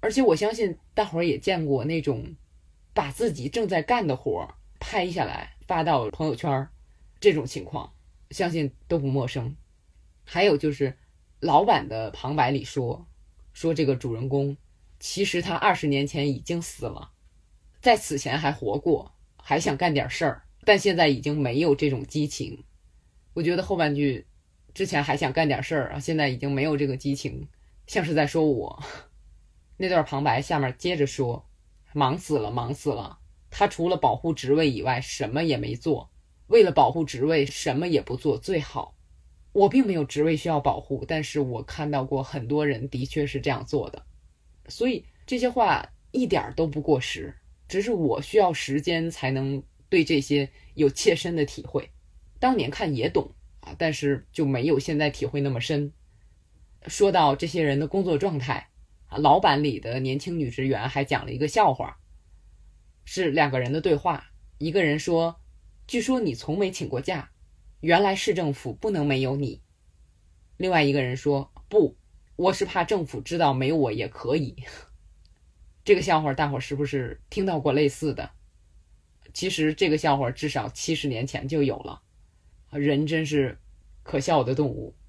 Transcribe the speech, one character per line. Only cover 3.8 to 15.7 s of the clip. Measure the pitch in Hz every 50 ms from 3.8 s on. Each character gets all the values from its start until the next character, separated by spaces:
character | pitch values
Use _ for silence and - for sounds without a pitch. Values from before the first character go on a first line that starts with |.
| 147
干 | - 247 240 208
的 | 156 131
活 | 127 - 139 98 85
儿 | 82 - - - - - - -
拍 | - - - 214 175 185
下 | 170 185 139
来 | 98 - - - - - - -
发 | - 190 165 160
到 | 156 160 135 113 107
朋 | - - 160
友 | 156 -
圈 | - - 160
儿， | 139 131 135 - - - - _ - _ - - - -
这 | - 208 170
种 | 151 117
情 | 127 - - 92
况 | 85 - - - - - - _ - _ - - _
相 | - - 190 175
信 | 165 165 151 135 - - - -
都 | 170 165
不 | 139 139
陌 | 131 139 127 123
生。 | - 143 120 123 143 - - _ _ _ _ _ _ - - _ _ _ _
还 | - - - 190
有 | 208 160
就 | 143 - 151 143
是 | - 143 135 135 _ - _ _ _ _ _ _ _
老 | - 165 143 151 190
板 | 208 214 143 113
的 | 107 110 113 113 107 -
旁 | - - 127 147
白 | 151 135 123
里 | 139 135 -
说， | - - 143 127 117 - - - - - _ - - _ - - - -
说 | - - 160 165
这 | 147 160
个 | 139 135
主 | 120 - 127 117
人 | 117 127 135
公 | 135 139 139 139 139 - _ _ _ _ _ _ - -
其 | - - - 185 196
实 | 196 - 175 170
他 | 180 170
二 | 170 - 208